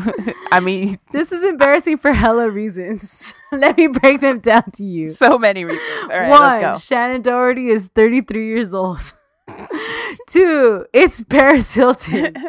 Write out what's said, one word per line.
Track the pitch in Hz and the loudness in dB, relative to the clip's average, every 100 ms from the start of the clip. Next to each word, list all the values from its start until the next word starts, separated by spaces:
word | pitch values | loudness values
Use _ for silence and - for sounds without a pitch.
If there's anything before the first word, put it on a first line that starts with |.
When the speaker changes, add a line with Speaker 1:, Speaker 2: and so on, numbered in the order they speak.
| 202 - | -6 -6
Speaker 1:
<laughs> | 180 - - | -8 -10 0
I | 180 | 0
mean, | 185 190 196 190 _ | 0 -2 -4 -6 _
Speaker 2:
This | 285 320 | -6 -6
is | 349 | -2
embarrassing | 381 311 277 302 339 311 | -2 2 2 2 0 -2
for | 285 | 0
hella | 233 226 233 226 | 2 2 2 -2
reasons. | 202 214 180 185 214 202 - - - | -4 -8 -8 -10 -10 -10 -12 -16 -18
<laughs> | _ | _
Let | 277 285 339 | 0 2 2
me | 320 | 2
break | 254 269 277 | 4 2 4
them | 277 240 | 0 0
down | 233 226 202 | 2 2 2
to | - | -8
you. | 202 170 156 | -10 -8 -8
Speaker 1:
so | 156 262 254 | 2 2 4
many | 220 190 | 2 -2
reasons. | 170 - - - | -6 -8 -8 -12
All | 381 185 | -6 -4
right, | 196 | 4
Speaker 2:
One, | 294 | 6
Speaker 1:
let's | 285 233 | 6 2
go. | 165 110 | -2 -4
Speaker 2:
Shannon | - 247 240 254 | -4 -2 -2 -2
Doherty | 240 247 247 254 247 | -2 0 0 0 0
is | 220 185 | -2 0
thirty-three | - 220 254 - 233 220 | 2 4 2 -2 -6 -4
years | 226 208 | -4 -4
old. | 190 185 165 - - _ _ - | -4 -6 -6 -12 -18 _ _ -20
<laughs> | - - 311 440 453 466 302 - | -20 -12 -10 -10 -10 -10 -14 -2
Two, | 339 359 302 247 196 - | 2 4 4 2 0 0
it's | 254 349 - | 2 2 0
Paris | 220 277 269 285 208 | 0 4 4 4 2
Hilton. | 220 247 262 - 208 320 320 | 2 2 0 -4 -4 -4 -6